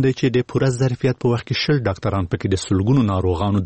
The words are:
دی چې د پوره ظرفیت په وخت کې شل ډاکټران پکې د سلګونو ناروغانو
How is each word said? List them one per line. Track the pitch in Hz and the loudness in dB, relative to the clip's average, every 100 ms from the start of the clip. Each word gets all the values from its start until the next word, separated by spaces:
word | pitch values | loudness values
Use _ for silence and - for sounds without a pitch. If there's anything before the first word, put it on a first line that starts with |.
دی | 131 | 2
چې | - 135 | 2 0
د | 123 - | 0 0
پوره | 123 135 123 | 0 0 0
ظرفیت | 131 120 131 - | -2 0 -2 0
په | 123 | 0
وخت | 117 - | 0 -2
کې | - | -4
شل | - 147 104 | 0 0 0
ډاکټران | 92 104 98 87 | -2 -2 -2 -2
پکې | - 101 | -4 -2
د | 95 | -2
سلګونو | - 190 107 135 104 | 0 0 2 2 2
ناروغانو | 95 92 87 101 101 | 0 0 0 0 0